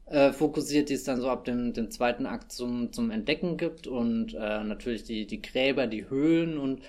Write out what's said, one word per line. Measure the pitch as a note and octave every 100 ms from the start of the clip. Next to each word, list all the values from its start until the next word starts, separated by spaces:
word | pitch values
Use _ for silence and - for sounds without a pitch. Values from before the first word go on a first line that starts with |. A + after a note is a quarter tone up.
äh, | - D3 C#3
fokussiert, | C3 D#3 D3+ C#3 D3 C#3+
die |
es | C3+
dann | - B2
so | B2+
ab | B2 -
dem, | B2 A#2+
dem | A#2 A2
zweiten | - A#2+ A#2+ C3
Akt | A2+ -
zum, | - B2 A#2+ A#2+
zum | - A#2
Entdecken | G#2+ G#2 D#3+ F3+ E3
gibt | E3+ - B2+
und, | B2+ A#2 A2+ A2
äh, | - G#2+ G#2+
natürlich | G#2+ G#2 B2+ A2+
die, | - A2 G#2
die | G#2+
Gräber, | - C3 C3+ C#3 B2
die | G#2+ G2
Höhlen | C3+ D3+ E3 E3 D#3
und, | C3+ C3+